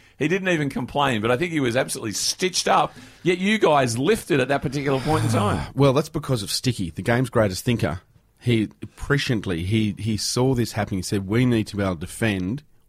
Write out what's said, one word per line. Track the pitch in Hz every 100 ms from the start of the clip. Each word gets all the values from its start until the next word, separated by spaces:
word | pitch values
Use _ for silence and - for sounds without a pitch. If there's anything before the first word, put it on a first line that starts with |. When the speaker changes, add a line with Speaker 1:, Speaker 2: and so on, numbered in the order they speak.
| - -
Speaker 1:
He | 147
didn't | 190 185
even | 165 139
complain, | - 123 151 139 110
but | 113
I | 123
think | 175
he | 160
was | 127 120
absolutely | 156 - 113
stitched | 92 - - 185 180 196
up. | 190 151 - - -
Yet | 165 180
you | 196 220
guys | 170 147 127 117
lifted | 147 220 - 147
at | 123
that | 139
particular | - 143 139 135
point | 127 156 -
in |
time. | 110 139 95 71
Speaker 2:
<sighs> | 123
Well, | 139
that's | 131 -
because | 156 - 123
of | 95
Sticky, | - 127 113 85
the | 87
game's | 95 120 123
greatest | 120 107 92 -
thinker. | 117 85 73 _ _ _ _
He | 123 113 101 - - -
presciently, | - 143 - 113 90 82 90
he, | 110 107 87
he | 107 107
saw | - 123 131
this | 123 110
happening. | - 101 95
He |
said, | - 104 95
"We | 113 127
need | 117 104
to | 101
be |
able | 98 85
to |
defend | 85 - 113 98 92 135 - _